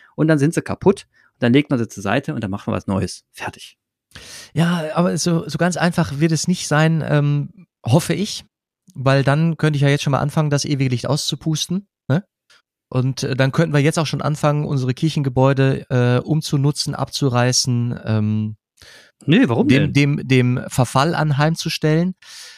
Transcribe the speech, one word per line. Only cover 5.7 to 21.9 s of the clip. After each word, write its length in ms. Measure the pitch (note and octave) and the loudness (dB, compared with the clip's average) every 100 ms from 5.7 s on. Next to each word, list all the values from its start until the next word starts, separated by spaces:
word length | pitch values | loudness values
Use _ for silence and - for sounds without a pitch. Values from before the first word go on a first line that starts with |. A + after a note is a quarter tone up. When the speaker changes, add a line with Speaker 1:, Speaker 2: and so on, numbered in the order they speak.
| D3+ | 0
Speaker 2:
einfach 420 | E3+ F3 E3 C#3 | 0 0 -2 0
wird 120 | D#3+ | 0
es 160 | D#3 - | 0 -2
nicht 200 | F#3 - | -4 0
sein, 360 | D3+ D#3+ D#3+ - | 2 2 2 0
ähm, 640 | D3 C#3+ C#3+ C#3 - - _ - | 0 2 0 -4 -10 -20 _ 0
hoffe 280 | D3 - | 2 2
ich. 320 | E3+ G#3 - - _ _ _ _ | -2 -4 -8 -16 _ _ _ _
Weil 300 | E3 C3 C#3 | -4 0 2
dann 340 | C3+ C#3+ E3 D#3 | 2 2 0 0
könnte 180 | D#3 C#3+ | 0 2
ich 40 | |
ja 80 | C#3 | 2
jetzt 140 | C#3+ | 2
schon 80 | - | 0
mal 80 | C3+ | -2
anfangen, 300 | D3 D#3+ D3+ | 0 0 0
das 160 | C#3+ - | 0 -2
ewige 240 | C#3 C3+ | -2 0
Licht 160 | B2 B2 | -2 -2
auszupusten, 800 | D3+ - D3+ D#3+ D#3 - F3+ G3+ _ - | -4 -4 -6 -4 -4 -4 -6 -8 _ -2
ne? 160 | C#3+ - _ _ _ _ _ _ | -2 -2 _ _ _ _ _ _
Und, 360 | B2+ C3 C3 | -2 -2 -4
äh, 120 | C3+ C3 | -4 0
dann 160 | C3+ | 0
könnten 220 | C#3+ E3 | 0 0
wir 80 | D3 | 2
jetzt 180 | C#3+ E3 | 2 0
auch 60 | D3 | -2
schon 140 | C#3+ | -2
anfangen, 420 | C#3+ D3+ D3 D3 | -2 0 0 0
unsere 300 | D3+ C#3 B2+ | 0 -2 -2
Kirchengebäude, 920 | B2+ D#3+ D3+ C3+ B2+ C3+ C3+ C3+ C3+ - | 0 -2 0 -2 2 2 4 2 0 -2
äh, 300 | B2+ B2 B2 - | 0 2 2 0
umzunutzen, 720 | D#3+ - D3 C#3+ - - C3 | -2 0 0 0 0 -4 -6
abzureißen, 1040 | B2 - C#3+ B2 B2 B2+ C3+ A#2+ A#2+ A#2 A#2 | -6 -2 0 2 2 0 0 0 -2 -4 -2
ähm, 500 | A2 G#2+ G#2+ G#2+ G#2+ _ _ - - - _ - | 0 0 0 -2 -8 _ _ -20 -20 -20 _ 2
Speaker 1:
Nee, 240 | F#3+ A3 | 4 4
warum 180 | A#2+ B3+ | 2 2
Speaker 2:
dem, 240 | B2+ G2+ | 2 2
Speaker 1:
denn? 240 | C3+ C#3+ C#3+ | 2 2 0
Speaker 2:
dem, 100 | C3+ | 2
dem 380 | B2+ B2 B2 - | 2 2 0 -2
Verfall 440 | - B2 C3 D3+ - | -2 0 0 0 0
anheimzustellen. 1000 | D3+ C3+ D3+ D#3+ E3 - D#3 | 0 0 0 -2 -6 -4 0